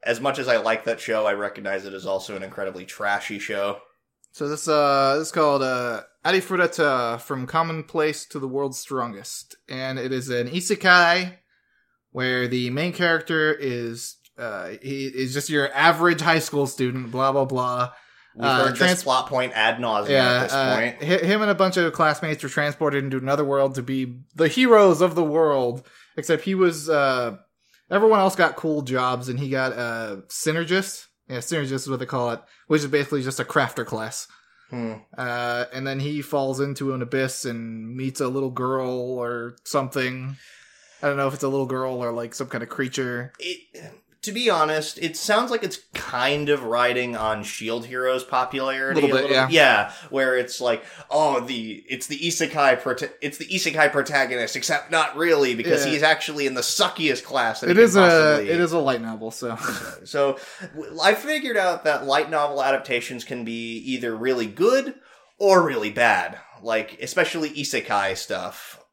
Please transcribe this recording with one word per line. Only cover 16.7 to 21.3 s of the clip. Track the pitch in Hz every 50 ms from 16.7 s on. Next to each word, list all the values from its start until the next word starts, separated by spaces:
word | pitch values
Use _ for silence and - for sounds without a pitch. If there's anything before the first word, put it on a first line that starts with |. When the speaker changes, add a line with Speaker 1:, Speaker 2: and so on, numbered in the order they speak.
| - - 131 123 123 131 127 117
Speaker 2:
blah, | 117 127 135 135
blah, | 135 139 135
blah. | 131 135 127 127 123 123 123 123 123 - - - _ _ _ _ _ _
Speaker 1:
We've | - 120
Speaker 2:
Uh, | 139 131 127 135
Speaker 1:
heard | 135
this | 123 117
Speaker 2:
trans- | 180 180 180 180
Speaker 1:
plot | - 139 127 131 123 -
point | 139 127 127 123 -
ad | 110 110 113 117 120
nauseam | 123 113 110 104 104 143
Speaker 2:
Yeah, | 139 135 127 123 123
Speaker 1:
at | 123 127
this | -
Speaker 2:
uh, | 135 139 135 131 127
Speaker 1:
point. | 120 117 120 - -
Speaker 2:
hi-, | 147 151 180 185 160
him | 175